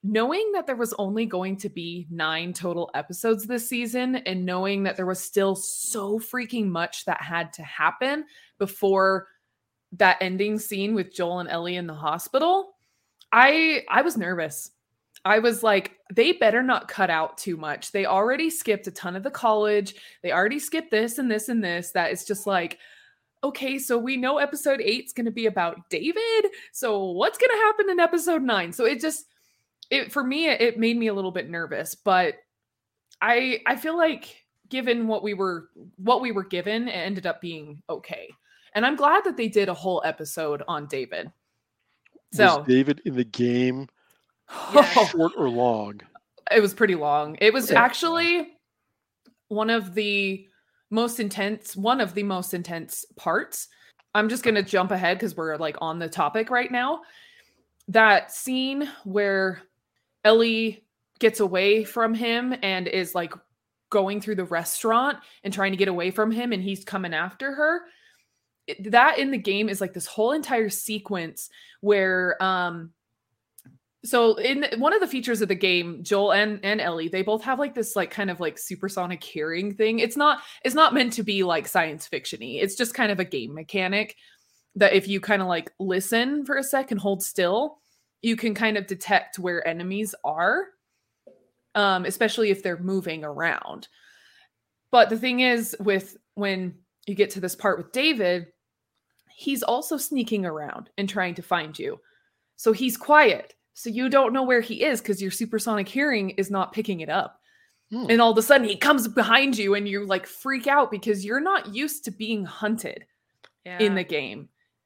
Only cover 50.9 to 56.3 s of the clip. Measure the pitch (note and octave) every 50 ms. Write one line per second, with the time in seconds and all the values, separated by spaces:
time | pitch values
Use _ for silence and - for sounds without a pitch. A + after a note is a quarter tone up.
50.9 | G#3 A3+ A#3 A#3+ A#3 - A3 G3+ G3 G#3+ G3 G3+ G#3+ A3 - - - G3 G3 A3+
51.9 | B3 C4+ A3+ F#3+ E3+ G3+ G3+ G3+ F#3+ F3+ F3+ - - F3 F3 - E3+ E3 D#3+ -
52.9 | - - - _ _ - - F3 E3 A3 D#4 - - - - - _ _ _ _
53.9 | _ _ _ _ _ G#3 G#3+ A3 A#3 B3 - B3 A3 G#3 F#3+ G3 - F#3+ F#3 F#3+
54.9 | G#3 F#3 F#3 E3+ F#3 F#3 A#3 G3 D#3+ - D#3+ D#3+ D#3 D3+ E3 D#3 D3 - E3 D#3+
55.9 | D#3+ E3+ E3+ D#3+ - F#3 E3 D3